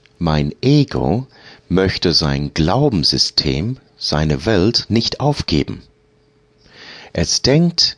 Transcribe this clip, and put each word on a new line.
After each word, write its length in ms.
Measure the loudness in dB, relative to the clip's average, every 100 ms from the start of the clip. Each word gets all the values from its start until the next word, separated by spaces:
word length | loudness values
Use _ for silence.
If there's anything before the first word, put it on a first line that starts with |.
| _ _
mein 360 | 0 0 -2 -2
Ego 640 | 2 2 2 -2 -2 -2 -4 -16 -20 -20 _
möchte 420 | 2 2 0 0
sein 400 | 0 0 -2 -4
Glaubenssystem, 1300 | 0 0 2 2 0 0 -2 -2 -2 -2 -2 -4 -6 _ _
seine 480 | -2 0 0 0
Welt 400 | 0 2 2 0 0
nicht 300 | -2 -2 -2
aufgeben. 640 | -2 -2 -2 -2 -2 -8 -16 _ _ _ _ _ _ _ _ -20 -20 -20 -10
Es 260 | -4 -2 -2
denkt, 560 | 2 2 2 0 -2